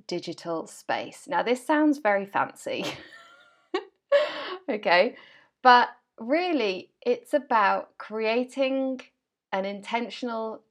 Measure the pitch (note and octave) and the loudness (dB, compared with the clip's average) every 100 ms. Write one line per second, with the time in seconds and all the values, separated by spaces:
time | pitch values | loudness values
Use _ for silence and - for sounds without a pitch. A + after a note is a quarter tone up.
0 | - F3 F3 D#3+ E3+ D#3+ D3+ - - A#2 | -8 -8 -8 -10 -8 -8 -8 -14 -6 -6
1 | A#2+ - - F3 G3 B3 - D4+ D4+ C#4+ | -6 -14 -6 -4 -2 -4 0 2 2 2
2 | G#3 G3+ G3 - - - - - - - | 0 0 -2 -4 -4 -6 -10 -6 -8 -10
3 | - - - - _ _ _ A4+ - _ | -16 -20 -20 -20 _ _ _ -10 -10 _
4 | _ C#5+ D5+ - - F#4 - G#3 G3 F3 | _ 2 2 -4 -10 -10 -8 -4 4 4
5 | A3+ - - - _ _ B3+ A#3+ - - | 4 -2 -20 -20 _ _ 8 8 6 -4
6 | _ - A3+ D#4 F4+ D4+ G#3 F3+ - _ | _ -14 -2 0 0 0 -2 -4 -10 _
7 | A#3+ B3 - D4 B3+ A3+ G3 G3 - - | -2 -2 0 -2 2 2 4 2 -4 -16
8 | - G#3+ A3 A#3 B3+ C4 C4 C4+ C4 C4 | -10 -4 0 0 -2 -2 -2 0 -2 -6
9 | - _ _ _ _ G3 G3 G3+ G3 A#3 | -12 _ _ _ _ -4 -4 -8 -6 -6
10 | A#3 - B3 A3+ A3 G#3+ _ | -4 -8 -8 -6 -8 -10 _